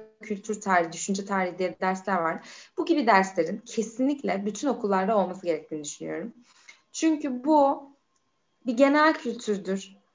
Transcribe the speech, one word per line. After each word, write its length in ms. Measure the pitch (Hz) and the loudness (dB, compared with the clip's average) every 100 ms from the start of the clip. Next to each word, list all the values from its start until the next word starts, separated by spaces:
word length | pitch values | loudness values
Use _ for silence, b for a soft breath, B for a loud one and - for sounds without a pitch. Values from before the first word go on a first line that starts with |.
| - _ | -8 _
kültür 380 | - 196 - 202 | -10 -8 -6 -6
tarihi, 320 | 196 180 165 | 0 2 2
düşünce 320 | 165 - 196 | -4 -4 -4
tarihi 340 | 196 196 180 175 | -2 -2 -2 -2
diye 180 | 180 - | -4 -2
dersler 360 | 190 190 202 185 | -4 -2 -2 0
var. 300 | 165 190 B B B - | 0 -4 B B B -6
Bu 80 | 320 | 0
gibi 200 | 302 233 | 2 6
derslerin 560 | 196 190 - 160 202 - | 4 4 0 -2 -4 -6
kesinlikle 800 | - 214 - 269 285 196 196 202 | -6 -4 -2 -2 0 -4 -4 -4
bütün 220 | 202 285 | -4 -4
okullarda 480 | 233 202 190 190 214 | -2 0 0 2 2
olması 300 | 180 185 170 | 0 -4 -4
gerektiğini 380 | 151 - 156 | -4 -6 -10
düşünüyorum. 480 | 147 - 160 156 226 - b b b b _ | -10 -10 -8 -8 -10 -14 b b b b _
Çünkü 520 | - 320 302 285 247 | -2 0 0 -2 -4
bu 460 | 277 302 277 294 - _ _ _ _ _ _ _ 247 | 4 6 6 2 -8 _ _ _ _ _ _ _ -4
bir 100 | 233 | 4
genel 380 | 277 294 311 | 6 6 4
kültürdür. 840 | 311 240 214 214 196 175 196 - - _ | 2 -4 -6 -4 -4 -2 -6 -6 -20 _